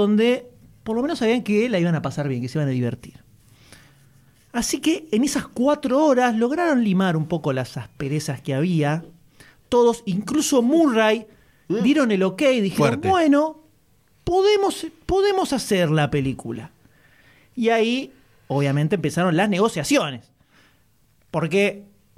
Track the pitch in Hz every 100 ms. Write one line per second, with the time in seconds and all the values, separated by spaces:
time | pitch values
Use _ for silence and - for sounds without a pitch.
0 | 208 208 233 254 - - - - - 226
1 | 277 339 220 240 202 208 240 196 170 160
2 | 139 131 143 123 123 156 143 127 120 -
3 | - - _ _ _ _ - - - _
4 | _ _ _ _ _ 240 233 285 - 330
5 | - 214 269 277 - - 254 294 277 262
6 | 311 247 247 220 240 311 349 269 226 185
7 | 190 160 156 175 147 131 123 - 113 -
8 | 139 147 151 131 - 135 175 165 143 156
9 | 165 - _ _ - _ _ 247 240 233
10 | - 185 208 285 - 277 240 320 311 220
11 | 220 220 220 - _ _ - 196 220 294
12 | 247 202 190 185 285 254 196 - - 247
13 | 359 381 320 285 311 311 _ _ _ _
14 | _ _ - 349 392 415 392 - 330 -
15 | - 370 403 381 370 262 - 196 170 156
16 | 143 147 135 127 117 113 - _ _ _
17 | _ _ _ _ _ - 226 226 220 254
18 | 269 - _ _ - 135 143 139 156 196
19 | 156 170 180 160 214 180 220 175 139 285
20 | 160 123 - _ _ _ _ _ _ _
21 | _ _ _ 165 160 185 202 202 - _
22 | _